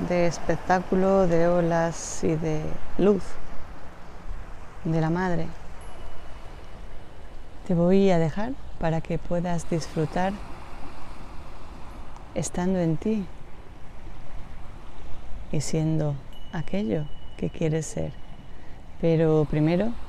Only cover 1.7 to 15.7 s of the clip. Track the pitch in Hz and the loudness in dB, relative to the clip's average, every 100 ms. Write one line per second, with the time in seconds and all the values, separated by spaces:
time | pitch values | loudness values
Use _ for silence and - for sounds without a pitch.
1.7 | 165 165 165 - - - 160 160 156 156 | 4 2 -2 -4 -2 0 0 0 0 0
2.7 | - - - 185 196 - - - - - | 2 4 6 6 4 2 2 4 4 2
3.7 | - - - - - - - - - - | -2 -6 -8 -10 -8 -6 -6 -6 -8 -8
4.7 | - 165 160 160 170 185 170 160 - - | -6 -2 0 2 0 0 0 0 -4 -6
5.7 | - - - - - - - - - - | -6 -6 -4 0 0 -2 -6 -8 -10 -10
6.7 | - - - - - - - - - - | -10 -6 -6 -6 -8 -10 -8 -8 -8 0
7.7 | 175 175 196 196 175 165 196 220 269 - | 4 6 6 6 6 4 0 -2 -4 -6
8.7 | - 165 160 - 165 - 175 175 170 - | -2 0 0 -2 -2 0 0 2 0 0
9.7 | 170 - - 151 - 185 202 - - - | -2 -2 -2 -2 0 -2 -2 -8 -10 -8
10.7 | - - - - - - - - - - | -4 -2 0 -2 -2 -6 -6 -6 -6 -6
11.7 | - - - - - - - - - 180 | -6 -10 -8 -8 -8 -8 -6 -4 -2 0
12.7 | 185 170 156 214 220 180 - - - - | 0 0 0 0 -2 -4 -8 -8 -10 -10
13.7 | - - - - - - - - - - | -8 -8 -6 -6 -4 -2 -2 -4 -6 -6
14.7 | - - - - - - - - 156 - | -6 -6 -2 0 0 2 -2 0 0 2